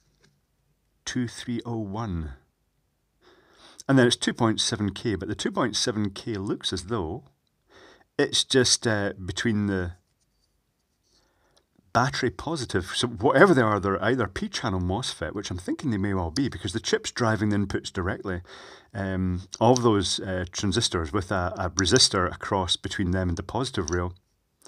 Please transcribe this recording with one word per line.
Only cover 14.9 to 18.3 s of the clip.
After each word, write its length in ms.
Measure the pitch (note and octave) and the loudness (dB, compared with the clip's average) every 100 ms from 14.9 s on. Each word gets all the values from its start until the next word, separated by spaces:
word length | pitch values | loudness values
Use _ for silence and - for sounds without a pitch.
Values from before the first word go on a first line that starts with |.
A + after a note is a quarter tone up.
| G2 C3+ - D#2+ | -2 -4 -6 -6
which 180 | F#2+ - | -6 -8
I'm 80 | F#2 | -6
thinking 340 | - D#4+ D3+ | -6 -4 -2
they 60 | G#2 | -2
may 160 | G2+ | 0
well 160 | F#2+ E2+ | -2 -2
be, 200 | F#2 F2+ | -2 -4
because 240 | - F#2+ | -4 -6
the 80 | G2 | -6
chip's 280 | - - - | -2 -2 -2
driving 380 | - A#2 A2 G#2+ | 0 2 2 2
the 80 | G2+ | 0
inputs 340 | G2 A2 - | 0 -4 -4
directly, 520 | - F2+ A#2 G2+ | -4 -4 -4 -4